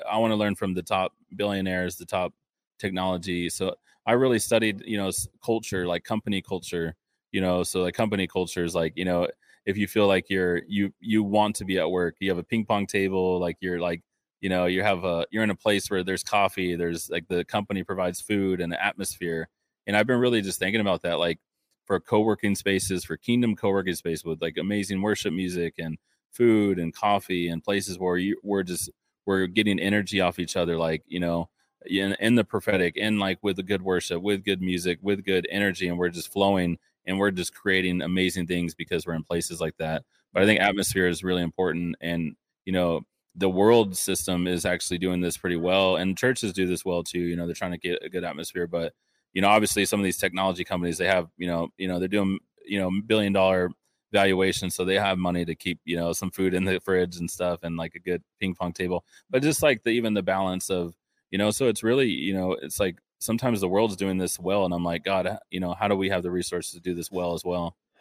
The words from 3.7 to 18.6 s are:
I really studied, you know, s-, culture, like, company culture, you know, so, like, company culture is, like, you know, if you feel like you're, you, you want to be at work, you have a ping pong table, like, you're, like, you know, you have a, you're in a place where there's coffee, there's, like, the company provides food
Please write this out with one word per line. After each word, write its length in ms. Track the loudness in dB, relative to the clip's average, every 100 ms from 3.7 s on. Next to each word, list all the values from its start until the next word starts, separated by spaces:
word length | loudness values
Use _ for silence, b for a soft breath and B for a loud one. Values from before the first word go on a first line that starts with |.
| -6 _ _ 0
I 60 |
really 260 | 4 4 2
studied, 460 | 2 2 2 -2 -4
you 100 | -2
know, 120 | -2
s-, 180 | -4 -8 _
culture, 400 | -2 -2 -2 -2
like, 200 | -2 -2
company 360 | -2 -4 -2 -4
culture, 540 | -4 -6 -4 -4 -4 -6 _ _ _
you 80 | 0
know, 240 | 2 2
so, 180 | 0 0
like, 120 | 0
company 340 | 0 0 0 -2
culture 340 | -2 -2 -2
is, 100 | -2
like, 200 | 0 -2
you 100 | -2
know, 220 | 0 0 0 -4 b b -4
if 100 | -2
you 120 | 0
feel 180 | 4 6
like 240 | 4 2
you're, 320 | 0 2 0 -2
you, 240 | -2 -2 -4
you 240 | -2 0
want 320 | 2 2 2 0
to 80 |
be 140 | -2 0
at 120 | 0
work, 240 | 0 0 0
you 80 | -2
have 100 | -2
a 60 |
ping 200 | -2 -2
pong 220 | 0 0 0
table, 540 | 0 0 2 2 2
like, 160 | 0 -2
you're, 200 | -4 -2
like, 220 | -2 -4 -8 _ _ _
you 80 | -2
know, 180 | 0 2
you 180 | 2
have 180 | 2 0
a, 240 | 0 -2 -2
you're 100 | 0
in 80 | 0
a 60 | 0
place 340 | 2 2 2
where 140 | -2
there's 180 | 0 -4
coffee, 540 | 0 2 2 0 -2 0
there's, 340 | -2 -4 -4
like, 160 | -6 -2
the 180 | -2
company 380 | -2 -4 -4 -4
provides 380 | -4 -4 -4 -4
food 400 | -2 0 0 -2